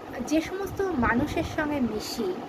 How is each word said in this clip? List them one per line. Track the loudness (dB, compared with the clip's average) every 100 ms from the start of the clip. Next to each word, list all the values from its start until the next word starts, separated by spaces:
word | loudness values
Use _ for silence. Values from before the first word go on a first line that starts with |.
| -10 -6 2
যে | 2
সমস্ত | 2 -4 -4 -2
মানুষের | 0 2 4 4 2 0 -2 0
সঙ্গে | 0 2
মিশি | 0 0 -4 -2 -2 -2